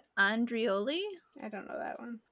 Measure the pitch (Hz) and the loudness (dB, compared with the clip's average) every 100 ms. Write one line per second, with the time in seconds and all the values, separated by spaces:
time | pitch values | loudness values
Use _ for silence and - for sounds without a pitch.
0 | - - 196 226 233 233 226 196 226 330 | -4 4 4 4 2 2 2 2 2 0
1 | 415 359 _ - 214 202 - - - - | -2 -8 _ -12 -10 -8 -8 -6 -6 -6
2 | 240 226 _ | -8 -10 _